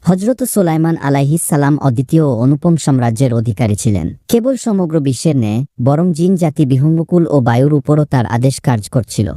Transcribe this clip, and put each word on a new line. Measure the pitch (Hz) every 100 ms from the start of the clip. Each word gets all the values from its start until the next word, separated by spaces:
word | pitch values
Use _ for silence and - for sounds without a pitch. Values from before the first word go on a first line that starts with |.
| -
হযরত | 190 208 254
সুলাইমান | 254 - 170 160 160 165
আলাইহিস | 139 139 139 165
সালাম | - 151 143 147
অদ্বিতীয় | 135 120 131 160
ও | 151 113
অনুপম | 127 143 175 165
সাম্রাজ্যের | - 131 120 113 135
অধিকারী | 117 117 101 117 104
ছিলেন। | 113 98 80 - -
কেবল | 233 240 262
সমগ্র | - 196 170 160
বিশ্বের | 139 123 165 139
ন্যায়, | 107 110 143 -
বরং | 127 147 180
জিন | 156 180 190
জাতি | 165 147 143
বিহঙ্গকুল | 131 147 165 165 175 170
ও | 147
বায়ুর | 120 117 139
উপরও | 151 135 151 151
তার | 131 110
আদেশ | 120 131 -
কাজ | - 117 101
করছিল। | 127 104 - 90